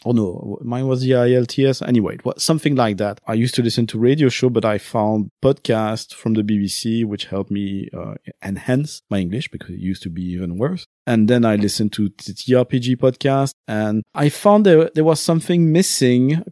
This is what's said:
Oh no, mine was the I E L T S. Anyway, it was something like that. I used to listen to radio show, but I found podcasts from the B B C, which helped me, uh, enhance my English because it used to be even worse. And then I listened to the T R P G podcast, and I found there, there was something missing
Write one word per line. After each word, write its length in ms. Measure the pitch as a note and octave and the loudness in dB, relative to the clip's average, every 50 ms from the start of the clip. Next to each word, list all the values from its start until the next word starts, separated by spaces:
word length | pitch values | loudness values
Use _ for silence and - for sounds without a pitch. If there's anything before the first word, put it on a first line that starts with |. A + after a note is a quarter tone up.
| - | -4
Oh 80 | A#2+ A#2+ | 0 0
no, 460 | A2+ G#2+ F#2 F2 - - G2+ G2+ - - | 0 0 0 -4 -8 -10 -10 -12 -10 -8
mine 240 | A#2 B2 B2+ C3+ | -8 -6 -4 -2
was 160 | C3 C3 B2+ B2+ | -2 -2 0 0
the 120 | B2+ C3 | 2 2
I 140 | B2 B2 A#2+ | 4 4 4
E 80 | B2+ | 4
L 80 | B2+ A#2+ | 2 2
T 220 | A#2 - - C3+ | 0 0 0 2
S. 160 | C3+ B2+ - - | 2 2 0 -2
Anyway, 320 | - B2 A#2 G2+ - - | 0 2 2 2 0 -4
it 100 | - - | -6 -8
was 180 | B2 - - - | -8 -6 -4 0
something 320 | - D#3+ D3+ - D#3 C#3+ | 0 0 0 0 0 2
like 220 | B2+ A#2+ A2 G#2 | 2 2 0 0
that. 240 | F#2 G#2 G2+ G#2 - - | -2 -4 -4 -4 -6 -8
I 80 | - A2 | -4 -2
used 200 | A2+ A#2 B2 - | 0 0 0 0
to 60 | - A#2+ | 0 0
listen 240 | A#2 - - A2+ G#2+ | 0 2 0 -2 -2
to 100 | - A2 | 0 0
radio 320 | A#2 B2 C#3 D#3 D3 B2+ | 2 2 4 4 4 2
show, 180 | - - B2+ B2+ | 2 2 0 0
but 160 | A#2+ A2+ A2 | 2 2 0
I 140 | A2 G#2+ G2+ | 0 -2 -2
found 500 | - - - A#2 G#2 G#2+ A2 G#2+ G2+ - _ _ - | -4 -4 -2 0 0 0 0 0 -2 -4 _ _ 0
podcasts 720 | C3 C#3+ - - - A#2 A2 A2 G#2+ A2+ A2 - - - | 0 0 0 0 -2 -2 0 0 -2 -4 -6 -10 -12 -14
from 180 | - - A2+ A2 | -8 -4 -2 0
the 100 | A2 G#2 | 0 0
B 160 | G#2 G#2+ G#2 | 0 0 0
B 100 | G2+ G2 | 0 -2
C, 360 | - - - A2+ A2+ A2+ A#2 | -4 -4 -4 -4 -2 -2 -2
which 220 | G#2 G2+ G2 - | -4 -4 -8 -8
helped 240 | - F#2+ G2 G2 - | -6 -6 -6 -6 -4
me, 400 | G2+ G2+ G2+ G2 G2 G2 - - - | -4 -6 -4 -6 -6 -8 -8 -10 -10
uh, 200 | F#2 E2 - - - _ - - _ - | -12 -12 -12 -12 -14 _ -18 -18 _ -10
enhance 600 | G2 G2 F2+ - - B2+ C3+ D3 D3+ - - _ - | -10 -10 -8 -4 -2 -2 0 -2 -4 -8 -14 _ -4
my 80 | A2 G2 | -4 -2
English 320 | F#2 F2 G2 B2+ D#3+ - | -2 -2 -4 -6 -8 -8
because 200 | - G#2 - - | -12 -16 -14 -14
it 100 | F2+ G2 | -12 -8
used 220 | F#2 F#2 F#2+ - - | -6 -6 -6 -6 -8
to 60 | F#2+ | -12
be 120 | E2 F2 F2+ F2+ F2+ | -10 -8 -8 -8 -6
even 240 | F2+ F#2 F2 E2+ | -6 -6 -6 -6
worse. 300 | F#2+ A#2 D#3 F#3 F3 - _ _ _ - | -4 -4 -4 -4 -6 -12 _ _ _ -4
And 220 | B2+ A#2+ A2 G#2+ G#2+ | 0 2 2 4 4
then 160 | B2 A#2+ A#2 | 4 4 4
I 120 | A2+ G#2+ | 2 2
listened 360 | G#2 G#2 G2+ - - A2 G2+ - | 2 0 0 0 -2 -4 -4 -2
to 140 | - G#2 G2 | -2 -4 -4
the 240 | - - - - F#2+ | -4 -8 -16 -16 -14
T 220 | - - B2 B2 | -10 -2 2 2
R 100 | B2 B2 | 2 2
P 140 | - - B2+ | 2 -2 -4
G 180 | A#2+ B2+ B2+ | -2 -2 -2
podcast, 560 | A#2+ - C3 B2+ - - C#3 C3+ C3+ C#3 C3+ - _ _ | 0 0 0 0 0 -2 0 0 0 -2 -2 -6 _ _
and 360 | - A2 G#2+ G#2+ G#2+ G#2+ G#2+ G#2+ _ - | -6 -4 -2 -2 0 -2 -2 -4 _ -4
I 160 | D3+ D3 D3 | 0 0 0
found 340 | - - - G#3 G#3 G#3 G#3+ | 0 2 4 4 6 6 6
there, 260 | G3 E3 D#3 E3 E3 - | 6 6 6 6 4 2
there 100 | D#3 D#3 | 2 2
was 160 | E3 D#3 D3+ | 2 2 2
something 500 | - - E3 D#3+ - - F3+ F3 E3 D#3+ | 2 0 0 0 0 0 2 2 4 4
missing 720 | D#3 F3 F#3+ - - - C3+ B2 B2 B2 B2+ C3+ D#3 E3 - - | 4 2 2 2 0 0 2 4 4 4 2 2 0 -2 -4 -6